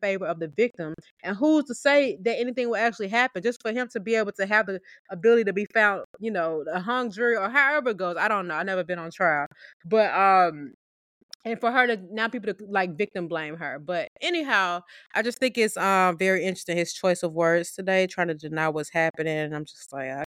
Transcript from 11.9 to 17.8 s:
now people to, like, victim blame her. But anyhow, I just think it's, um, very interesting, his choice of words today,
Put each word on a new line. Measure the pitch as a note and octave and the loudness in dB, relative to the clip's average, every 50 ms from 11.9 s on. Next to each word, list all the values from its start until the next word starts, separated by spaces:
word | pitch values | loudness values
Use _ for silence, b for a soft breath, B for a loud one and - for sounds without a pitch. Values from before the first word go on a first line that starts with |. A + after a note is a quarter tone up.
| A#3 G#3 F#3 E3+ G3+ | 2 -2 -4 -8 -6
now | A3 A3 A3+ | -4 -4 -4
people | A3+ B3 G3 A3 F#3+ | -4 -4 -6 -6 -6
to, | - G#3+ | -6 -8
like, | G3 G3+ G3 F#3 F#3 D#3+ D3 | -4 -2 0 0 0 -2 -4
victim | G#3 G#3 - F#3+ F3 E3 | -4 -4 -4 -6 -6 -6
blame | E3 D#3+ D#3 D3+ D#3 E3+ | -6 -6 -6 -8 -10 -10
her. | E3+ C#3+ B2+ D3 | -10 -10 -10 -10
But | D3+ D3+ F3+ E3+ D#3 - - _ | -8 -6 -6 -6 -6 -6 -8 _
anyhow, | - D#4+ F4 E4+ D4+ C#4 A#3+ G3+ F#3+ F3+ F3 F3 F3+ B B B B B B | -6 -4 -4 -4 -2 0 0 2 2 0 -2 -4 -6 B B B B B B
I | - A3 | -2 -2
just | A#3+ A#3+ - | -2 -2 0
think | C4 C4 - A#3+ | 0 0 2 2
it's, | A3 A3 - | 0 0 0
um, | F#3+ F3 G3 G3 F#3+ F#3 F#3 F3 D#3 | 0 2 2 4 4 4 4 2 2
very | F#3+ F#3+ F#3+ F#3 D#3+ | 2 2 2 2 0
interesting, | F#3+ F3+ - - - E3+ F3 | -2 -4 -4 -6 -4 -2 -2
his | E3+ E3 - | -2 -2 -4
choice | - - F#3+ F3 F3 - | 0 0 2 2 2 0
of | E3+ D#3 | -2 0
words | E3 E3+ E3 E3 F3 E3+ - - | 2 2 4 4 2 0 -2 -8
today, | - | -6